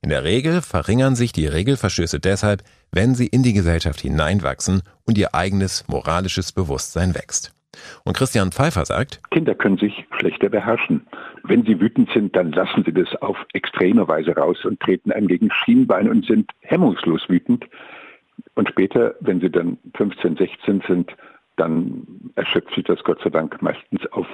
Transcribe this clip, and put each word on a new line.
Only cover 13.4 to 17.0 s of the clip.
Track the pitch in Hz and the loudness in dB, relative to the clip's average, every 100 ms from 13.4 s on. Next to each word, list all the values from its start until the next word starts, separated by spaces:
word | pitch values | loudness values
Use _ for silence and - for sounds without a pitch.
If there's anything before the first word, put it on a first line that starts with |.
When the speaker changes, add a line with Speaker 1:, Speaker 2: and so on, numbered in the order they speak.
| - | -6
Speaker 2:
extreme | 95 - - 92 117 82 | -8 -6 0 4 4 4
Weise | 78 78 85 | 0 0 0
raus | 76 90 - | 2 0 -4
und | - | -4
treten | - 92 - | 0 0 0
einem | 107 101 | 0 2
gegen | 87 107 | 2 2
Schienbein | - - 120 131 92 107 | 0 4 4 6 4 4
und | 113 - | 2 4
sind | 107 - - | 2 2 -6
hemmungslos | - 165 160 87 | -2 2 4 2